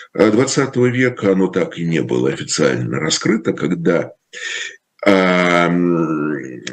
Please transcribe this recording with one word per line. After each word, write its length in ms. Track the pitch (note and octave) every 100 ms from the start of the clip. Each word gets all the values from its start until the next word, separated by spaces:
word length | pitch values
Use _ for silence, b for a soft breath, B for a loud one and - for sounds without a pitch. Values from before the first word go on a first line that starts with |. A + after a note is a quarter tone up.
| B
э, 160 | - G#2+
двадцатого 560 | G#2+ B2+ - C3 B2 B2
века. 460 | A#2+ B2+ B2 G2+
Оно 160 | F#2+ F2+
так 300 | F#2 E2 -
и 60 |
не 180 | E2 D#2+
было 260 | B1 B1 C2
официально 680 | - C#2+ - C#2+ B1 A#1+ C2
раскрыто, 520 | D#2 - - - G#2
когда, 580 | - D2 E2+ E2+ E2+ C#2 - _ B B B B B _ _ G#2
эм, 1500 | F#2+ F#2 F2+ F2 F2 E2+ F2 F2 E2+ D#2+ D#2 D2+ C#2+ B1+ B1 A#1